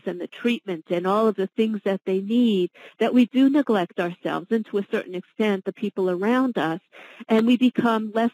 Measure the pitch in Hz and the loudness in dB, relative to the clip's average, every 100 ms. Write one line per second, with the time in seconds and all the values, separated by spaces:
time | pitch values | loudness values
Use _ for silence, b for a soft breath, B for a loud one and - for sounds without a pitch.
0 | 196 175 160 - 240 233 196 165 - 175 | -6 -10 -10 -6 -4 -4 -6 -8 -4 -4
1 | 185 208 220 196 190 - 220 214 202 190 | 0 2 2 0 -4 -2 -2 -2 -4 -4
2 | - 190 196 240 240 196 175 - B B | -2 -4 0 2 2 2 -2 -6 B B
3 | 220 247 240 247 269 285 277 208 170 - | 2 4 4 4 4 4 2 0 0 -4
4 | 175 175 156 160 180 226 214 202 196 214 | -6 -6 -6 -6 -2 -4 -2 -6 -4 -6
5 | - 180 - - 214 196 196 - 208 - | -6 -10 -10 -2 0 0 -4 -6 -6 -2
6 | 185 180 208 254 262 208 156 165 _ B | -2 0 0 0 0 0 -2 -4 _ B
7 | B B B 220 226 247 254 - 233 220 | B B B 2 4 4 2 2 0 0
8 | 220 220 233 | -2 -2 -2